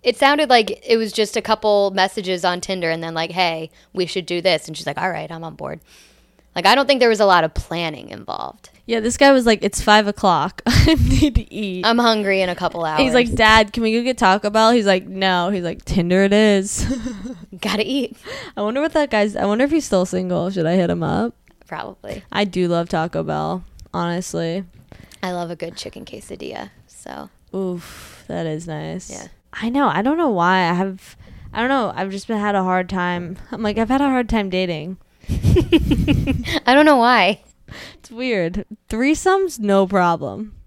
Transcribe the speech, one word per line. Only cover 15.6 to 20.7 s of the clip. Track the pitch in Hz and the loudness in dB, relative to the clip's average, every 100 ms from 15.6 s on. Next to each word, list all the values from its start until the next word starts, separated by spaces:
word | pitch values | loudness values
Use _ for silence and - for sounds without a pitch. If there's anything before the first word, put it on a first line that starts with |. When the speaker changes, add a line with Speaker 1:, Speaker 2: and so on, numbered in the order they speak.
Speaker 2:
like, | 170 - | -4 -8
"Tinder | - 196 175 180 | -2 -2 2 4
it | 196 | 4
is." | 208 214 196 196 - - 262 240 202 | 4 4 4 0 -4 -4 -4 -8 -10
<laughs> | 214 190 - 185 | -12 -14 -16 -8
Speaker 1:
Gotta | 208 202 - | -4 -2 -2
eat. | 277 - - - 554 339 - | -2 -4 -8 -14 -14 -12 -6
Speaker 2:
I | |
wonder | 208 254 | -4 -2
what | 320 | 0
that | 311 294 | 0 0
guy's, | 214 208 202 | 0 0 0
I | |
wonder | 202 214 | -2 0
if | 277 | 2
he's | 311 | 0
still | - 190 185 | 0 0 0
single. | 185 185 175 175 | -4 -2 -2 -2
Should | 190 | -2
I | 160 | 2